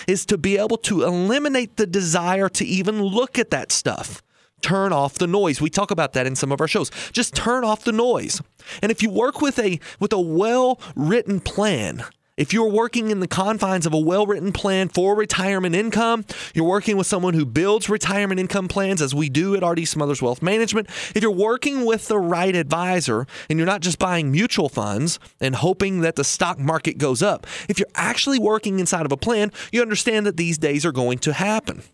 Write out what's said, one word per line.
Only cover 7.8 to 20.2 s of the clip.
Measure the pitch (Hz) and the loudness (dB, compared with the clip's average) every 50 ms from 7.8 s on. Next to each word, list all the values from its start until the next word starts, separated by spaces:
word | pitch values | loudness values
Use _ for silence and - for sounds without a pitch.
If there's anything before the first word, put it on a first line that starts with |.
| - | 0
the | 240 220 | 0 0
noise. | 214 233 254 226 151 - - - - - - _ _ - - - - - | 2 2 2 2 0 -2 -4 -6 -8 -8 -12 _ _ -20 -18 -8 -4 -2
And | 208 | -2
if | 226 - | 0 0
you | 208 220 | 0 0
work | 185 202 233 262 285 - | 2 2 2 0 0 0
with | 302 277 247 - | 0 0 2 2
a, | 226 202 180 156 - - - - | 0 0 -2 -2 -6 -12 -6 -4
with | 196 208 220 | -2 0 2
a | 196 | 0
well-written | 175 165 156 165 202 220 240 254 254 247 254 - - - 151 - 139 151 208 240 - - 202 185 | 0 2 2 2 2 4 4 4 4 2 2 -2 -6 -10 -4 -2 0 2 2 2 2 0 -2 -2
plan, | - - - - 208 214 185 123 104 87 64 - - - - _ _ _ _ | -2 -4 -2 0 2 2 2 0 -2 -4 -6 -8 -10 -14 -16 _ _ _ _
if | - 147 - 180 | -2 -2 0 2
you're | 226 226 220 | 2 2 2
working | 202 214 226 240 - 240 220 220 | 2 2 2 0 0 -2 -2 0
in | 214 196 | 0 -2
the | 180 | -2
confines | 165 - - 190 202 220 214 - 190 190 185 151 | -2 -2 -2 0 0 0 0 0 0 0 0 0
of | 165 156 | 0 0
a | 160 | 2
well-written | 156 160 180 196 214 196 208 175 160 202 175 | 2 2 2 2 2 2 0 -2 -2 -4 -4
plan | - - 202 190 190 190 175 | -2 0 0 2 2 0 0
for | - 180 180 196 208 | 0 2 2 2 2
retirement | 208 214 - - - 185 190 196 190 185 180 165 | 2 0 0 -2 -2 0 0 0 0 0 0 0
income, | 185 214 233 - 214 233 226 233 226 208 - - - - - - | 0 0 0 0 2 2 2 2 0 -2 -6 -12 -14 -14 -6 -2
you're | 165 165 | 0 2
working | 170 185 202 202 - 208 196 | 2 2 2 2 2 0 2
with | 180 | 2
someone | - 214 185 175 185 170 | 0 0 0 0 2 2
who | 160 147 | 2 0
builds | 127 113 143 175 196 208 214 - - | 0 0 0 2 4 2 2 2 0
retirement | 208 214 - - 196 202 208 196 190 185 | -2 0 0 0 0 0 0 0 0 -2
income | 185 180 - 202 185 180 | -2 -2 -2 -2 -2 -2
plans, | - 196 196 190 196 170 | -2 -2 0 0 0 0
as | 151 135 135 | 0 0 0
we | 143 156 147 | 0 0 0
do | 127 147 175 196 196 | 0 0 2 2 2
at | 196 180 | 2 2
R | 175 170 | 2 0
D | 170 170 | 0 -2
Smothers | - - 156 147 143 143 123 | -2 -2 0 0 0 0 0